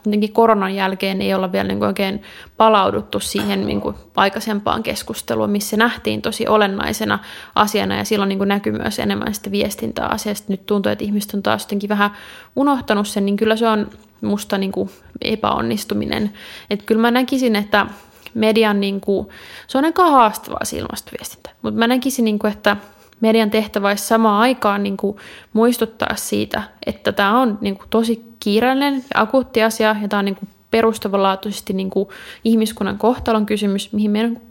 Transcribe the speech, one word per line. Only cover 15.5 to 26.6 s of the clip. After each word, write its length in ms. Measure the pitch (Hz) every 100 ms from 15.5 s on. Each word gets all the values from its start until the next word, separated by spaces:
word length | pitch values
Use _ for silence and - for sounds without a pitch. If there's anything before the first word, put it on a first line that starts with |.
| - 226 214 - 208 - - 208 - - - -
Et 120 | 208
kyllä 180 | - 220
mä 100 | 233
näkisin, 460 | 247 254 269 254 208
että 300 | 208 208 - - - - -
median, 460 | 226 220 220 214 202
niinku, 520 | 196 196 202 190 202 - - - -
se 120 | 262
on 60 |
aika 260 | 320 349 349
haastavaa 540 | 277 214 208 - -
se 120 | - -
ilmastoviestintä, 760 | - - - - - - - -
mut 120 | 214
mä 120 | 214 233
näkisin, 380 | 254 262 262
niinku, 220 | 220 208 214
että 300 | 208 - 208 - - - -
median 300 | 220 226 208
tehtävä 380 | 220 214 208 202
olisi 160 | 202
samaan 360 | - 226 226 208
aikaan, 420 | 247 254 208 202
niinku, 380 | 202 196 202 208 - - -
muistuttaa 640 | 214 233 240 220 - - 208
siitä, 460 | - 208 208 214